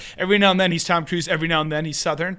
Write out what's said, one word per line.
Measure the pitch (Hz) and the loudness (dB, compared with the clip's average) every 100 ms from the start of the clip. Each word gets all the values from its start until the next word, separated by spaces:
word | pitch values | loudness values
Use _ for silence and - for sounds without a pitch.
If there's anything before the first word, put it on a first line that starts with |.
| - | -14
<laughs> | - | -6
Every | 185 202 | 0 4
now | 202 | 4
and | 185 | 4
then | 185 | 2
he's | 170 | 0
Tom | - 170 | 0 0
Cruise. | 156 175 175 | 0 -4 -2
Every | 165 165 | -2 0
now | 160 | 0
and | 156 | 0
then | 151 | -2
he's | 160 - | -4 -4
Southern. | 170 151 180 | -4 -2 -4